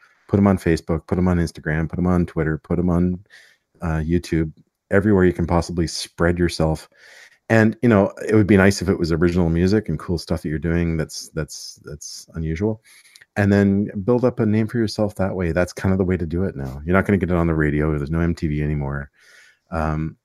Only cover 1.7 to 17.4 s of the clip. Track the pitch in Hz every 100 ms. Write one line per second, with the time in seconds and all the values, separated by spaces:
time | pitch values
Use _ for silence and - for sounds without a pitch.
1.7 | 78 80 87 90 90 85 82 78 78 -
2.7 | 87 90 85 90 90 - - _ _ _
3.7 | - 87 80 78 87 - 80 80 - _
4.7 | _ - 98 104 98 90 87 82 85 -
5.7 | 85 80 - - - 87 87 85 - 80
6.7 | 78 - _ - - - _ - 113 110
7.7 | 110 120 101 98 - - 110 98 98 95
8.7 | 98 87 95 82 80 87 87 82 82 92
9.7 | 107 - 76 - 82 - 85 80 76 85
10.7 | 85 85 80 71 - - 80 73 - -
11.7 | - - 76 - - - 82 80 80 107
12.7 | 110 _ - _ _ _ - 101 101 101
13.7 | 98 104 101 95 123 123 123 110 107 107
14.7 | 120 107 - 104 - 95 95 85 87 90
15.7 | - 98 95 90 90 82 85 95 67 67
16.7 | 69 76 95 104 98 87 87